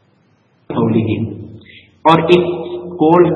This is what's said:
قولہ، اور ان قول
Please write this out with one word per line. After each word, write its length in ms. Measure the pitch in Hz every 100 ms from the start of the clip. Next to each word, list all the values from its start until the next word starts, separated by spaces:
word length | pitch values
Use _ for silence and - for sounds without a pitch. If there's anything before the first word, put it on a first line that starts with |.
| _ _ _ _ _ _ -
قولہ، 480 | 120 113 113 107 101 - - - - - - _ _ -
اور 100 | 165 165 180
ان 100 | 175 170 - - - -
قول 260 | 156 175 -